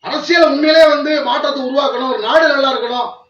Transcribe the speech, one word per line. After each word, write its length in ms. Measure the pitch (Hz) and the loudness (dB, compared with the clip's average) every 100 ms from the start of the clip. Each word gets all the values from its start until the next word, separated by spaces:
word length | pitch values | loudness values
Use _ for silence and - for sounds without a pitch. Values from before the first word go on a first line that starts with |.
அரசியல் 440 | - 302 294 339 302 | -8 -8 -2 2 2
உண்மையிலே 340 | 277 311 320 311 | 2 4 6 6
வந்து 180 | 294 285 302 254 | 4 -2 -2 -2
மாற்றத்தை 320 | 294 294 277 254 | -2 -2 -4 -4
உருவாக்கணும், 440 | 269 277 254 262 | -2 -2 -4 -4
ஒரு 80 | 220 214 | -4 0
நாடு 180 | 311 320 | 2 2
நல்லா 160 | 277 269 | 2 0
இருக்கணும் 380 | 240 233 247 240 - | -2 -6 -6 -8 -10